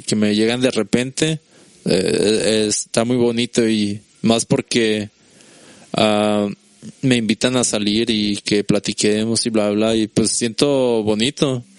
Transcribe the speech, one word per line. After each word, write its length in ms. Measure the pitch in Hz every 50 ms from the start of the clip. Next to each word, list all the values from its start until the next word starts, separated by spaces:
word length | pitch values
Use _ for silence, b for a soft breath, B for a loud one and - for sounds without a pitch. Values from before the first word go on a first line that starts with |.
| -
que 100 | - 110
me 180 | 107 107 104 104
llegan 260 | 107 110 113 120 127
de 120 | 127 127
repente, 640 | - 110 104 - - 120 127 131 - - 160 156 160 151 b b b b b b b - -
eh, 840 | - - 92 90 85 82 85 87 104 110 101 - 104 110 110 107 107
está 360 | 104 - - - - 117 113
muy 120 | 120 127
bonito 500 | 123 120 120 117 117 120 120 - 123 117 110
y 320 | 113 107 104 101 101 107 - _ _ _
más 220 | - 117 113 117 113
porque, 640 | - 139 127 - - - 120 113 110 107 107 104 104 B B B B B B B B B B B B B B B B
ah, 560 | - - 110 107 107 104 104 107 104 104 104 104 101 - _ _ _ _ - 107 - _
me 140 | - 131 123
invitan 380 | 120 110 104 110 - - 127 127
a 60 | 127
salir 480 | 113 - - 107 104 104 104 110 117 113
y 280 | 110 107 104 104 101 101
que 260 | - - 107 101 101
platiquemos 800 | - 104 101 - - - - - 104 104 107 110 113 113 110 -
y 40 | 120
bla, 200 | 110 110 104 104
bla, 240 | 104 104 110 113 113
y 140 | 113 107 104
pues 240 | - - 110 101
siento 720 | - - 120 117 107 - 147 143 139 135 127 123 117 113 104
bonito. 600 | 107 107 107 117 135 - - 156 139 131 123 - - B